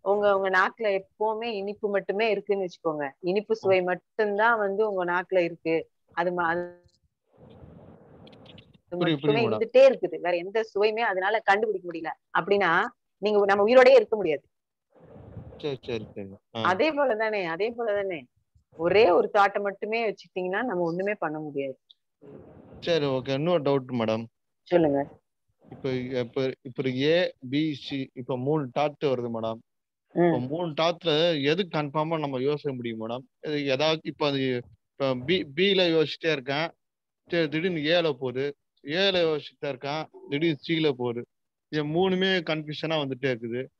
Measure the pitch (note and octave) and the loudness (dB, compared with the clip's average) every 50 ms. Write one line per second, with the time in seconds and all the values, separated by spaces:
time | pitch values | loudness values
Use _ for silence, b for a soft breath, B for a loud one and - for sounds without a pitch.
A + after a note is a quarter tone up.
0 | _ F#3+ G3+ G#3 G#3 G3+ G3+ F#3+ G3 F#3+ F#3 F#3 F#3+ G3+ - _ A3+ G#3 G3 F#3+ | _ 0 0 2 4 4 2 2 2 2 2 2 2 2 0 _ -2 0 0 -2
1 | F#3+ _ _ _ G#3+ A3 A3 G#3+ A3+ A#3+ A3+ G3 G3 G3+ G#3 G#3 - G3+ G3+ G3 | -4 _ _ _ -2 -2 -2 -4 -6 -6 -6 -6 -6 -6 -8 -4 -4 -2 -2 -2
2 | F#3 - F#3+ G3 A3+ A3+ G#3 G3 G3 - G3+ G3 F#3+ F3 - - _ E3 D#3 D3+ | -2 -2 0 0 2 2 0 0 0 -2 -2 -2 -2 -6 -6 -6 _ -4 -4 -2
3 | D3 C3+ - _ - F3 F#3 G#3 G#3 _ A3 A3 - F#3+ F#3+ F#3 F3+ F3+ F3+ E3+ | -6 -6 -8 _ -4 0 0 0 0 _ -4 -2 2 2 2 2 2 0 -4 -4
4 | _ _ _ - A3 G#3 G3+ G3+ G#3+ A#3 A#3+ A3 G#3 G3 G3 G3 A3 A3 G3+ F#3 | _ _ _ -2 -2 0 2 2 2 2 2 2 0 -2 0 0 0 0 0 -2
5 | F3+ F3 F3 F3+ F3+ _ F#3+ F#3 E3+ E3+ E3+ E3 _ E3 E3 D#3+ D#3 _ _ _ | -2 -2 -2 -2 -2 _ 0 0 0 0 -4 -6 _ -2 -2 -2 -2 _ _ _
6 | _ _ _ - F3 F3+ F3+ F3 F3 E3 E3 F3 F3 F3 F3 F3 F3 _ _ _ | _ _ _ -2 -2 -2 0 0 0 0 0 -2 -4 -8 -12 _ _ _ _ _
7 | _ _ _ _ _ _ _ _ - - - - - - - - - - - - | _ _ _ _ _ _ _ _ -20 -20 -20 -20 -20 -20 -20 -20 -20 -20 -20 -20
8 | - - - - - - - - - - - - - _ _ _ _ _ F3 F3+ | -20 -20 -20 -20 -20 -20 -20 -20 -20 -20 -20 -20 -20 _ _ _ _ _ -4 -2
9 | F3 E3+ D#3 C#3+ C#3 D3 C#3+ - - - A2 A2 A3 A3 - B3+ C4+ C4+ A#3+ F3 | 0 0 0 0 2 2 2 4 2 2 0 0 -2 4 6 8 8 8 8 4
10 | - F3 E3 D#3 D#3 E3+ F3+ E3+ E3+ F#3+ G3+ A3+ A3+ A3 _ G3 G#3 A3 G#3+ A3 | -2 -4 -4 -2 -2 0 0 0 -2 -2 -2 -2 -2 -2 _ 2 2 2 2 0
11 | A#3 A3 F#3+ F#3 F#3 G3 A3 A3 - - G3 G#3 A3 A3 G3+ F#3 F3 F3 E3 E3 | -2 -2 0 0 0 0 0 0 4 4 4 4 4 -2 -2 -4 -6 -8 -10 -8
12 | D#3+ D#3 - _ _ _ - E3+ E3+ F3+ G3+ G3+ F#3+ E3+ E3 F3+ G#3 B3 _ _ | -8 -8 -10 _ _ _ -2 -2 0 2 2 2 4 4 4 2 2 0 _ _
13 | _ _ _ _ F#3 G#3 G#3+ G3+ G3+ G3+ G3 G#3 G3+ G#3+ B3 C4 B3+ B3 C4+ B3 | _ _ _ _ -2 2 2 4 4 4 4 4 4 6 8 8 10 10 10 8
14 | G#3+ - - G#3+ F#3+ D#3+ D3+ - _ _ _ _ _ _ _ _ _ _ _ _ | 6 4 -4 -4 -2 -2 -2 -4 _ _ _ _ _ _ _ _ _ _ _ _
15 | - - - - - - - - - - - - - D3+ C#3 B2 - - A#2+ A2+ | -20 -20 -20 -20 -20 -18 -18 -18 -18 -18 -18 -10 -8 -8 -8 -8 -8 -8 -6 -6
16 | G#2+ - - - G2+ G2 G2 - _ _ _ A2+ A2 F3 F#3 F#3 D4 D#4 D4+ C#4 | -8 -10 -12 -14 -14 -14 -14 -20 _ _ _ -2 0 0 0 2 0 0 0 0
17 | D4 C4 A3+ G#3 A3 A3 G#3+ G3+ F#3 E3 E3 E3 G3 A3+ A#3+ A#3+ A#3 A3+ G3+ G3+ | 0 0 0 -2 -2 -4 -2 -4 -4 -4 -4 -4 -4 -6 -4 -6 -4 -2 -2 -2
18 | G3 F#3+ F3+ D#3 B2 _ _ _ _ _ _ _ _ _ _ - D#3+ F3 F#3 G3+ | -2 -4 -6 -8 -12 _ _ _ _ _ _ _ _ _ _ -4 -2 2 6 6
19 | A3+ B3+ F3 - A3 G#3 - G#3+ G3 G3+ G3 G3+ G3+ G3+ F#3+ - - G#3 A3 A#3 | 6 6 6 4 2 2 2 2 2 2 2 -2 -4 -4 -6 -6 -8 -6 -4 -2
20 | A#3 G#3+ F3+ - - F3+ _ F#3+ F#3 F3+ F#3 G3+ A#3+ C4 F#3+ F3+ F3 E3 E3 F3+ | -2 -4 -4 -6 -14 -12 _ -6 -4 -4 -4 -4 -4 -4 -2 -2 -2 -2 -2 -2
21 | F#3+ G3+ G#3+ G3+ - D#3+ D#3 D#3 D#3 D3+ C#3+ C#3+ C#3 C3+ C3 _ _ _ - _ | -4 -4 -4 -4 -4 -6 -6 -6 -8 -8 -6 -6 -6 -6 -8 _ _ _ -20 _
22 | _ _ _ _ - - - C#3+ - - - - - - - - - F3+ E3+ D#3+ | _ _ _ _ -20 -20 -20 -20 -20 -20 -20 -20 -20 -20 -20 -10 -2 0 0 2
23 | C#3+ C#3 C3 C3 B2 C#3 C3+ C3+ D3 F3 F3+ E3 C#3 C#3 C#3 C#3 B2+ B2+ B2+ A#2+ | 2 0 0 -2 -2 -2 -2 0 0 2 2 2 2 2 0 0 0 -2 -2 -2
24 | A2+ A2 A2 A2 A#2 A#2 _ _ _ _ _ _ _ - F3 F3 E3 D3+ C#3 C#3 | 0 0 0 -2 -4 -8 _ _ _ _ _ _ _ 0 2 4 4 4 2 0
25 | C#3+ - - _ _ _ _ _ _ _ _ _ _ - - - - C3+ B2+ B2+ | -2 -4 -10 _ _ _ _ _ _ _ _ _ _ -20 -20 -8 -6 -4 -4 -4
26 | B2 B2+ C3+ B2 B2 A#2 - C#3 C3 C3 - _ _ C3+ B2 - C3+ C3 B2+ B2+ | -6 -4 -4 -4 -4 -4 -4 -4 -2 -2 -4 _ _ -16 -10 -4 -4 -2 -2 0
27 | C#3 D3+ E3 F3 F3+ F3 - _ - B2+ B2+ D3 D#3 D#3+ D3 C3 - - C#3+ C#3 | 2 2 2 2 2 -2 -4 _ -12 -4 -2 -2 -2 -2 -4 -6 -10 -8 -8 -8
28 | C3+ C3 _ C3 B2+ B2 C3+ B2 B2+ C3+ D3+ D#3+ C#3+ B2+ A#2+ C#3+ C#3+ D3+ C#3+ _ | -8 -8 _ -14 -8 -6 -6 -4 0 0 0 0 -2 -4 -2 -2 -2 -2 -2 _
29 | - C#3+ C3 A#2+ A#2+ A#2+ A#2 A2+ A2+ A2+ A2+ A#2 _ _ _ _ _ _ _ _ | -2 -2 0 0 -2 -6 -6 -4 -4 -6 -6 -6 _ _ _ _ _ _ _ _
30 | _ _ _ E3+ E3+ F3 D#3+ B2 B2 C3 C#3+ E3+ F3+ E3 D3 D3 D#3+ E3+ F3 E3 | _ _ _ 2 2 4 2 0 -2 -4 -6 -6 -6 -6 -2 0 0 0 0 -2
31 | - E3+ D3+ D3+ E3 F3 E3 D3 C3+ C#3+ D#3+ F3 G#3 E3+ E3+ D#3+ D3 C#3+ C#3 D#3 | -2 0 0 2 2 2 0 0 0 0 0 0 -2 -4 -2 -4 -4 -2 -2 -4
32 | D3+ D#3+ E3 D#3+ D3+ C#3+ C3+ B2+ B2+ C#3+ D3 C#3+ - D3 C3+ B2 A#2+ A#2+ A2+ A2+ | -2 -2 -2 -2 -2 -4 -4 -2 0 -2 -2 -2 -4 -6 -6 -4 -6 -6 -6 -6
33 | A2 A2 A#2 B2+ - _ _ _ - D#3 D3+ D3 C#3+ C#3 C3 C3 D3+ D#3 D#3+ D#3+ | -6 -8 -8 -8 -10 _ _ _ -8 -6 -4 -4 0 0 0 2 2 0 0 0
34 | _ E3+ C#3 _ D#3 D3 C#3 C#3 C3+ C3 B2+ B2 A#2+ - - _ _ _ _ _ | _ -10 -6 _ 0 0 0 0 0 0 -2 -2 -6 -10 -20 _ _ _ _ _
35 | C#3+ C3+ C3 B2+ B2 C#3 F3+ F#3 E3 D3 C3+ D3 F#3 G3+ G3 F#3 F#3 E3+ E3 D#3+ | -2 0 0 -2 0 0 0 0 0 -4 -2 0 2 2 4 4 2 4 4 2
36 | D#3 C#3+ - - - E3 D#3 C#3+ B2 C3 C#3 C#3+ D#3+ E3+ - _ _ _ _ _ | 2 0 -2 -4 -2 -2 -2 -2 -2 -4 -4 -4 -4 -6 -8 _ _ _ _ _
37 | _ _ _ _ _ _ - E3+ E3 D3+ C#3 D#3 E3 F#3+ F3+ D#3+ D3 D3+ E3+ F3 | _ _ _ _ _ _ 0 0 0 0 0 -2 -2 -2 -2 -2 0 2 2 2
38 | E3+ D#3+ C#3+ B2+ C3+ B2+ A#2+ B2+ C3+ C#3+ - _ _ _ _ _ _ C#3 D3+ F3+ | 2 0 -2 -2 -6 -6 -4 -4 -4 -4 -6 _ _ _ _ _ _ -6 -2 0
39 | G3 G3 F#3 F3+ E3+ D#3+ D#3 D3 C3+ - _ _ - C#3+ C3+ A#2+ - C#3 C#3+ D#3 | 0 2 2 2 2 2 0 -2 -6 -10 _ _ -8 -6 -6 -6 -6 -6 -6 -6
40 | D#3 - _ - - - C3+ C#3+ D#3+ E3+ D#3 C3+ - - E3+ E3 D#3+ D3+ C3+ B2 | -6 -10 _ -20 -10 -6 -4 0 0 0 0 -2 -4 -4 -2 2 2 0 0 0
41 | B2 B2 A#2 A#2+ A#2+ _ _ _ _ _ _ _ _ _ - D3+ D3+ D3 D#3 E3+ | -4 -4 -4 -6 -10 _ _ _ _ _ _ _ _ _ -4 -4 -4 -2 0 0
42 | F#3+ F#3+ F#3 F3+ F#3+ F#3+ F#3+ F#3 E3 E3 D#3 D#3+ D3+ D3+ D3+ - - D#3 E3 D#3 | 2 2 2 0 0 0 0 0 -2 -2 -4 -4 -6 -10 -10 -8 -4 -2 -2 -2
43 | C#3+ C3+ C3 B2 C3+ C3+ B2+ A2+ A#2 A#2 A2+ B2 C3 C#3 _ _ | -2 -4 -6 -4 -2 -2 -2 -2 -4 -6 -6 -6 -8 -8 _ _